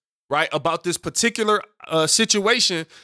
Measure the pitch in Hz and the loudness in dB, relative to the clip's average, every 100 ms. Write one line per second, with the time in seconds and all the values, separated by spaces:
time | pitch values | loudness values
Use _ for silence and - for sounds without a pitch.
0 | _ _ - 143 160 151 165 165 175 165 | _ _ -4 -2 0 -2 -2 -2 -2 -6
1 | - - 233 226 214 208 - _ - 160 | -4 0 0 0 0 0 -2 _ -4 0
2 | 156 - 220 208 202 240 - 170 160 - | 2 2 2 2 2 2 0 -2 -8 -16